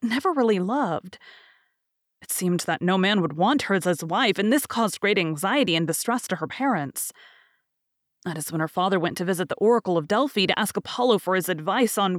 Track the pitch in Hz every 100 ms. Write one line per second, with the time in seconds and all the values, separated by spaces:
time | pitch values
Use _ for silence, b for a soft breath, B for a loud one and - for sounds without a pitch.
0 | 233 240 370 302 233 196 180 277 220 156
1 | 185 - B B B B B B _ _
2 | _ _ - - 180 175 - 151 180 190
3 | 185 208 165 147 202 294 - 190 180 170
4 | 165 185 254 196 214 277 - 233 214 -
5 | 202 208 165 151 190 277 240 165 165 160
6 | - 240 - 185 156 - 269 175 139 -
7 | - - b b b b b _ _ _
8 | _ _ 180 160 147 165 156 - 185 190
9 | 160 165 175 170 165 - 208 240 - 170
10 | 151 208 277 - 190 - 214 - - -
11 | 247 208 - 185 185 165 156 214 233 -
12 | 196